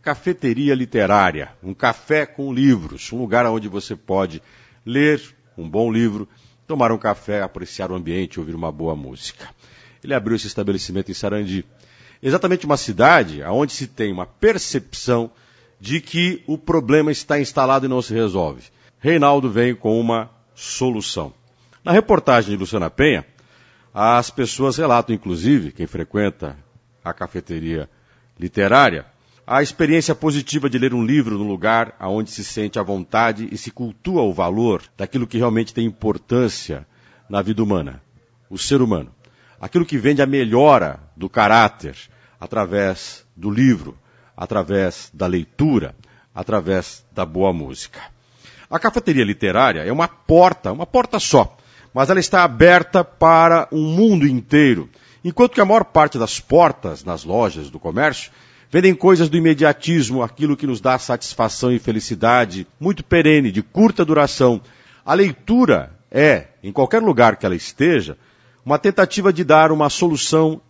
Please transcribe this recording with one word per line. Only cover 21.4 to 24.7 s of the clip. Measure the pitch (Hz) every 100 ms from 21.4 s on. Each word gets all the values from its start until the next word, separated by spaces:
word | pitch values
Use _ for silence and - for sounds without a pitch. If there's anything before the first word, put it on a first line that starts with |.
| _ _ _ _
Na | -
reportagem | 180 - 190 151 123 101
de | 101
Luciana | 92 110 82
Penha, | - 143 107 - _ _ _ _ _ _
as | - 107 120 120
pessoas | - 120 - 135